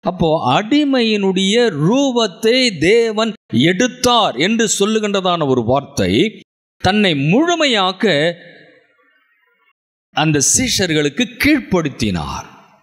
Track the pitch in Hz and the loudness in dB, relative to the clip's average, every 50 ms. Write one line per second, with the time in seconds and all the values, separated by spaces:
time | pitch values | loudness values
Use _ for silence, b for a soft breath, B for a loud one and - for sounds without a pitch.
0 | - 170 180 175 180 160 151 160 - 123 135 170 214 220 285 294 302 277 269 254 | -6 -6 -4 -2 0 0 0 0 0 0 0 0 0 0 0 0 0 0 0 0
1 | 226 220 214 208 196 190 190 185 190 190 208 240 240 226 156 139 151 175 240 277 | 0 0 0 0 0 0 0 0 0 0 2 2 0 0 0 0 0 2 2 2
2 | 285 269 240 240 226 208 165 - - 220 233 262 254 240 190 143 151 175 220 233 | 0 0 0 0 -2 -2 -4 -2 0 2 2 2 2 0 0 0 2 2 2 2
3 | 233 226 214 214 226 220 - _ _ _ - 113 135 165 185 180 247 247 247 - | 2 0 -2 -2 -4 -4 -4 _ _ _ 0 2 2 2 2 2 0 -2 -2 -2
4 | - 247 240 233 202 160 113 117 156 196 226 220 226 202 - - 196 214 220 220 | 0 2 2 2 2 0 -2 -2 -2 0 0 0 0 -2 0 -2 -2 0 0 -2
5 | 208 202 202 196 185 185 175 165 156 135 131 123 113 107 131 139 135 - - - | -2 -2 -2 -2 0 0 0 0 0 0 0 0 0 0 -2 -2 -2 -4 -4 -2
6 | 98 87 95 120 190 220 - - - _ _ _ _ _ _ _ - 180 196 214 | -2 0 2 2 0 0 -4 -10 -20 _ _ _ _ _ _ _ -2 0 0 2
7 | 208 185 160 139 139 151 185 262 320 349 349 330 311 277 240 208 185 185 190 185 | 0 0 0 0 0 2 2 2 2 2 0 0 0 0 0 0 0 -2 -2 -2
8 | 226 202 156 143 151 170 170 - - - - - - - _ _ _ _ _ _ | 0 0 2 2 0 -2 -4 -6 -16 -20 -20 -20 -20 -20 _ _ _ _ _ _
9 | _ _ _ _ _ _ _ _ _ _ _ _ _ _ _ _ _ _ _ _ | _ _ _ _ _ _ _ _ _ _ _ _ _ _ _ _ _ _ _ _
10 | _ _ _ - 151 160 147 147 127 - - - 262 233 - - 196 170 156 156 | _ _ _ -2 0 2 2 0 0 0 0 0 0 -2 -2 -2 -2 0 0 0
11 | 147 147 - - 247 - - - - 277 311 262 214 - 196 180 160 143 120 - | 0 0 -2 -2 -4 -4 -4 -2 0 2 2 0 0 -2 -2 -2 -2 -2 -4 -4
12 | 120 107 95 82 73 69 71 - - - - - - _ _ _ | -4 -2 -2 -4 -6 -8 -10 -12 -14 -16 -20 -20 -20 _ _ _